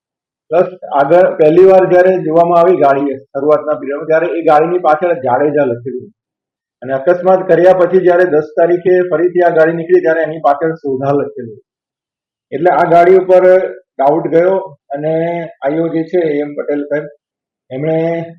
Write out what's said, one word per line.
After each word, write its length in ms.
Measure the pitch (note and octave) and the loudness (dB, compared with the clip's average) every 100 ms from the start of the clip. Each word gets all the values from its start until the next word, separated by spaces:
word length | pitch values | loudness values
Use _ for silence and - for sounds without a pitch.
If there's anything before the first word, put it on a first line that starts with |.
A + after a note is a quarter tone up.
| _ _ _ _ - | _ _ _ _ -4
પ્લસ 180 | E3 F3+ - - C#3+ | -2 -2 -6 -6 -2
આગળ 320 | D3 E3+ F#3 - | 2 2 2 2
પહેલી 300 | D#3 E3+ F#3+ | 2 6 6
વાર 200 | F#3+ F3+ | 6 4
જ્યારે 240 | F3+ F#3 F#3 | 4 2 0
જોવામાં 420 | D#3 E3 F3 E3+ | 0 0 2 2
આવી 160 | E3+ E3+ | 2 2
ગાડી 260 | C#3+ C#3 C#3+ C3+ | 2 0 -2 -6
શરૂઆતના 640 | - C#3 D3 D3 D3 D3+ | -10 -6 0 0 0 -6
પીરિયડમાં, 280 | C3+ C#3+ D#3 | -6 -8 -2
ત્યારે 320 | D#3+ E3+ E3 | -2 -2 -2
એ 40 | |
ગાડીની 360 | D#3 D3+ E3 F3+ | 0 2 2 -2
પાછળ 340 | D#3+ D3+ F3 | 0 0 0
જાડેજા 520 | E3 B2+ B2 D3 D3 C3+ | -4 -2 -2 0 0 -2
લખેલું 440 | A#2+ A#2 B2 G#3 _ _ _ _ _ _ _ | -4 -8 -12 -14 _ _ _ _ _ _ _
અને 120 | B2+ | -8
અકસ્માત 540 | C3+ C#3 F3 F3+ F3+ E3+ | -4 -2 0 2 0 2
કર્યા 260 | E3 F#3 | 2 4
પછી 240 | F#3 F3 F#3 | 4 2 2
જ્યારે 260 | F3 F3 | 2 2
દસ 200 | F3+ D3+ D3+ - | 2 0 -2 0
તારીખે 520 | E3+ F3 F#3 F3+ F3+ | 0 0 0 0 0
ફરીથી 300 | D#3 F3+ F3 | -2 -2 0
આ 100 | F3 | 0
ગાડી 240 | D#3+ D#3+ | 2 0
નીકળી 280 | E3+ E3 F3+ | 0 0 0
ત્યારે 200 | E3 D#3+ | 2 -2
એની 160 | D3+ D#3+ | -4 -2
પાછળ 360 | D3+ C#3+ D#3+ | -2 0 -2
સોઢા 380 | D#3+ C#3+ B2+ C#3 | -6 -6 -6 -2
લખેલું. 460 | C#3+ D3 - A#2 G#2 _ _ _ _ _ _ _ _ _ | -2 -4 -10 -16 -18 _ _ _ _ _ _ _ _ _
એટલે 200 | C3+ F3 | -4 0
આ 180 | D3 E3 | 0 2
ગાડી 260 | E3+ F3 F#3+ | 4 6 4
ઉપર 540 | F3+ F#3 F#3 F#3 F#3 | 4 4 4 4 0
ડાઉટ 560 | - _ - C3+ D#3+ D#3 | -8 _ -4 0 0 0
ગયો 300 | D#3+ F3+ F#3+ E3 D3 - | 0 0 -2 -6 -14 -14
અને 560 | C#3+ D3+ D#3+ E3+ E3+ E3 | -10 -6 -4 -4 -6 -10
આઈ 340 | - C3+ D#3+ | -10 -6 -4
ઓ 80 | E3 | -4
જે 160 | D#3+ | -4
છે, 240 | D#3+ F3+ E3 | -4 -2 -2
એ 120 | D3 | -2
એમ 140 | D3 | -6
પટેલ 300 | D3 - D3 | -8 -6 -6
સાહેબ, 200 | C#3+ D3 D3+ - _ _ _ _ _ | -6 -8 -8 -16 _ _ _ _ _
એમણે 540 | C3 D#3 D#3+ E3 E3 E3+ | -8 -4 -2 -4 -6 -10